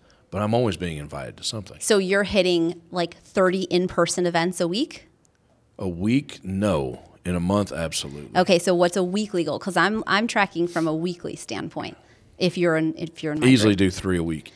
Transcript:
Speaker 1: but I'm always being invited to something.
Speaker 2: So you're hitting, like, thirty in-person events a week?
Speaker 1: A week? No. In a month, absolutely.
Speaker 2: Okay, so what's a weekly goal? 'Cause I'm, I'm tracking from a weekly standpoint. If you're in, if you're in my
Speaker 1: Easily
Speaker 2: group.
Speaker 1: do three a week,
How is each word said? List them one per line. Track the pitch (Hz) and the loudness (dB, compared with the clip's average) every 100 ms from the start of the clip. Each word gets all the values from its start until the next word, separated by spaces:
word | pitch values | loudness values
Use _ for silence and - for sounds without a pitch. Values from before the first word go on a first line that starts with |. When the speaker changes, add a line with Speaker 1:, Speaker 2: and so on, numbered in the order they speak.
| _ _ _ | _ _ _
Speaker 1:
but | 95 | -4
I'm | 104 | 0
always | 117 120 82 | 2 2 0
being | 87 76 | -6 -6
invited | 73 73 62 - | -10 -10 -12 -10
to | |
something. | - 113 95 - | -8 -8 -12 -10
Speaker 2:
So | - 208 | 0 2
you're | 185 196 | 2 0
hitting, | 196 202 180 175 165 170 - | 2 2 2 2 0 -2 -8
like, | 180 170 - | -6 -6 -6
thirty | - - 185 185 | -6 2 2 2
in-person | - 180 180 - 170 - 175 | 0 0 0 0 0 2 0
events | 170 170 180 | 0 0 -2
a | 170 | -2
week? | 196 311 - - _ _ _ _ _ _ - | -2 -4 -8 -20 _ _ _ _ _ _ -8
Speaker 1:
A | 95 | -6
week? | 85 101 131 143 - | -2 0 0 0 -10
No. | 92 95 104 80 65 60 - - | -6 0 2 2 0 -8 -16 -12
In | 90 | -4
a | 90 | -2
month, | 87 101 101 | 2 2 0
absolutely. | 76 82 - 71 71 71 - | -2 -4 -4 -8 -12 -4 0
Speaker 2:
Okay, | 185 175 | 4 4
so | 180 | 4
what's | 175 175 196 | 2 2 2
a | |
weekly | 180 196 214 180 | -2 -2 -2 -2
goal? | 160 - | -2 -4
'Cause | - 175 | -2 0
I'm, | 180 220 - | 2 0 0
I'm | 196 226 | 0 0
tracking | 226 196 165 175 | 0 0 0 -2
from | 170 160 | 0 0
a | |
weekly | 156 180 175 - - | 0 -4 -6 -10 -10
standpoint. | - 98 - 156 - - - - _ - | -10 -8 -8 -8 -10 -12 -20 -20 _ -2
If | 185 180 | -2 2
you're | 175 160 | 2 2
in, | 160 160 | 0 -2
if | 165 - | -8 -6
you're | 160 | -6
in | 151 | 2
my | 127 | 6
Speaker 1:
Easily | 131 107 | 8 6
Speaker 2:
group. | 95 | 6
Speaker 1:
do | 95 | 2
three | 90 95 90 | 2 -2 0
a | |
week, | 82 78 - | 0 -4 -8